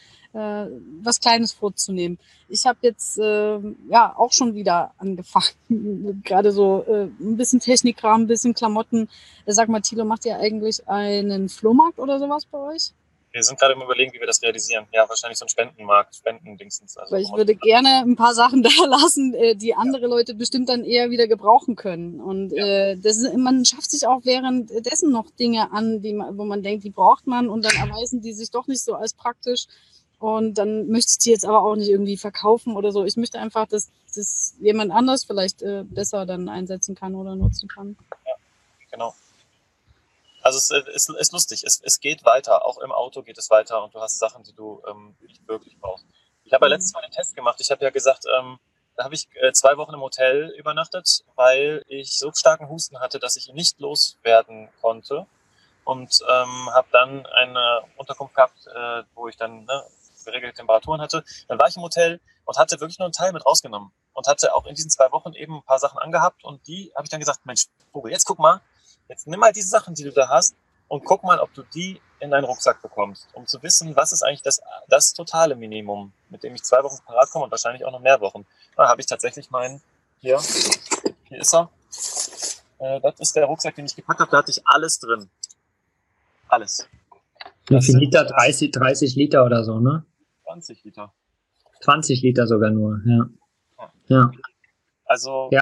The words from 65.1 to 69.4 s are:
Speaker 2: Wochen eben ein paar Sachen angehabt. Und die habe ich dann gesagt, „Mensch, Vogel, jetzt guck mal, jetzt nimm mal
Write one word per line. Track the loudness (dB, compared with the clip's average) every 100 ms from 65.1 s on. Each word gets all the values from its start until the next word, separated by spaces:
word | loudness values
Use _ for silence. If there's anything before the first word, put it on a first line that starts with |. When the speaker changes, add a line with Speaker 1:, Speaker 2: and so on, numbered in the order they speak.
Speaker 2:
Wochen | 2 -8
eben | -14 -14 -16
ein |
paar | -2 -2
Sachen | -2 -6
angehabt. | -4 0 0 -2
Und | -14 -20 -18
die | -18 -12 -12
habe | -12
ich |
dann | -8
gesagt, | -6 -6 -6
„Mensch, | -6 -6 _ _
Vogel, | -14 -10
jetzt | -4 -4
guck | 2
mal, | 4 4 _ _ _ _ _
jetzt | -20 -12
nimm |
mal | 2